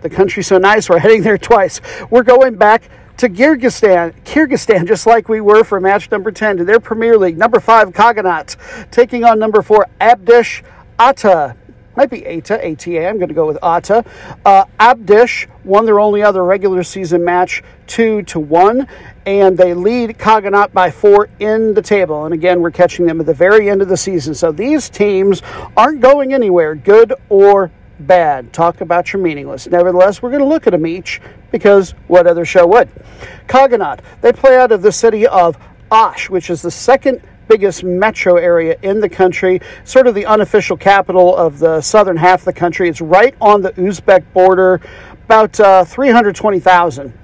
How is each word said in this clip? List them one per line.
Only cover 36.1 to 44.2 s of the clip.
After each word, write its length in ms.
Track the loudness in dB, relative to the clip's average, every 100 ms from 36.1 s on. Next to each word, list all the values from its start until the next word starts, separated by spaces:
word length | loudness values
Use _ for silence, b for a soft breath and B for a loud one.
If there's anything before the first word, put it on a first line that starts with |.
| -2 -8
which 180 | -8 -6
is 140 | -8
the 80 | -8
second 500 | -8 -2 0 0 -6 -10 b _
biggest 380 | 0 0 -6
metro 520 | -6 -2 -4 -2 0 2
area 400 | 2 0 -2 -4
in 200 | -4 -4
the 80 | -4
country, 520 | -2 -2 0 -2 -2 B B
sort 220 | -2 2 2
of 80 |
the 100 | 0
unofficial 540 | -2 -2 0 -2 -2 -4
capital 580 | 0 0 0 2 2 2
of 220 | -2 0
the 240 | -2 -2
southern 340 | 0 0 0 0
half 240 | 2 2
of 60 | -2
the 80 |
country. 340 | -4 -6 -2 -6
It's 140 | -6
right 320 | 0 2 2 0
on 220 | 0 2
the 120 | 0
Uzbek 520 | -4 -6 -4 0 0